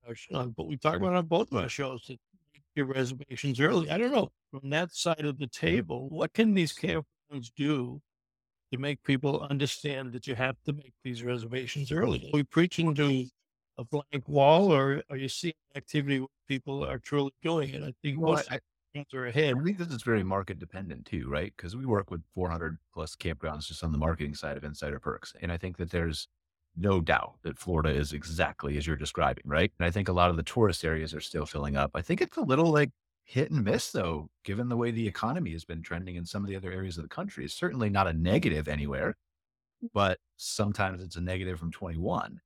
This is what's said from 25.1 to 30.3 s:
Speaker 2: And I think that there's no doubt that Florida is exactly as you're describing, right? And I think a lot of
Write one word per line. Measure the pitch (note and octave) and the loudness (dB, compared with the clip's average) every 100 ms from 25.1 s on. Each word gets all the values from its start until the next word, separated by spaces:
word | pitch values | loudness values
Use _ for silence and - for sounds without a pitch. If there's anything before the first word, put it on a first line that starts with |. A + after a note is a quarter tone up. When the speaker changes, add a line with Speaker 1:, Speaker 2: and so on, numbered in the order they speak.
| - - - | -8 -12 -8
Speaker 2:
And | F2 | -6
I | E2+ | -4
think | F#2 F2 | -6 -6
that | F2 | -2
there's | F2 E2+ D2 - _ _ _ _ | 0 0 -4 -10 _ _ _ _
no | E2+ G2+ F#2+ | 0 4 4
doubt | E2 D2 - - | 6 2 2 -8
that | E2 C2+ | -8 -8
Florida | - E2 D#2 | 0 2 4
is | C#2+ D2 | 2 0
exactly | D2+ D2+ D#2+ D2+ - C#2+ D2 | -4 -6 0 0 0 -4 -2
as | D#2 | -2
you're | D2 | -2
describing, | C#2+ - C#2+ B1 - | -4 0 0 0 0
right? | D2+ - _ | 2 2 _
And | F2 | 0
I | |
think | F2 F#2 | 0 0
a | |
lot | F2+ | 4
of | F2 | 4